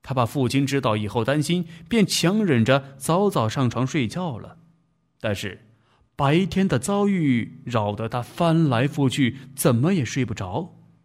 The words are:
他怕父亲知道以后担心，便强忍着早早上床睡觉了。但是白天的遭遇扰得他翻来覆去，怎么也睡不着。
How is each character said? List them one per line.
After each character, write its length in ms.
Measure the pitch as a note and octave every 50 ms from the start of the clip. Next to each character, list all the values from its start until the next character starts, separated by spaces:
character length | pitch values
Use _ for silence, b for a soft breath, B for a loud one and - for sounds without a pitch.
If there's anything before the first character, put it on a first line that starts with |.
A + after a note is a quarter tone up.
他 140 | _ - C3+
怕 100 | B2+ A#2+
父 240 | A2+ - D3 B2+ A#2
亲 160 | G#2+ C3+ C#3+
知 160 | C3 C3+ C#3
道 160 | B2+ B2 G#2+
以 100 | G#2+ G#2
后 160 | G2+ - A#2+ A2+
担 200 | B2+ C#3+ D3+ C#3+
心， 240 | - E3+ F3+ E3 B B B B
便 160 | - A#3+ A3+ G3+
强 400 | - - - - E3 G3 A3 G#3+
忍 220 | F3+ C#3 A#2 A2+
着 300 | C3 C3 C#3 C#3 - -
早 320 | - - - E3 F#3 G#3 G3+
早 180 | - D3 A2+
上 220 | G#2+ - D3 C3 A#2
床 160 | - A#2 B2+
睡 220 | B2+ - D#3+ B2
觉 320 | G#2 - F3 F#3 E3+ B2 G2
了。 180 | - - - - _ _ _ _ _ _ _ _ _ _ _ _
但 140 | - A2 G2+
是 320 | F#2 - F#2+ F2+ - - b b b b b b b b b _
白 280 | - C#3+ C#3 D3+ F3 G3
天 240 | F3 - F#3+ G3
的 120 | F#3+ D#3 A#2+
遭 280 | - - G3+ G3+ G3+
遇 540 | G3+ G3 F3+ D#3+ C#3 B2 A#2 G#2+ - - - -
扰 280 | B2 A#2 A2+ G#2 G#2 G#2
得 160 | G2+ A2+ A2
他 100 | - B2
翻 480 | A#2 - - - F3 E3 D#3+ E3 D#3+
来 200 | C#3+ B2 A2+ C3
覆 200 | C#3+ C#3 D3 C#3
去， 300 | B2+ - C#3 C3+ A#2 B B B B B
怎 200 | - - E3 A#2+
么 180 | A#2 B2+ F3 G3+
也 100 | F3 B2+
睡 220 | - - C#3+ B2
不 80 | G#2 G#2+
着。 400 | - G2+ F2+ F#2 C#3 F#3+ - - - - _ _ _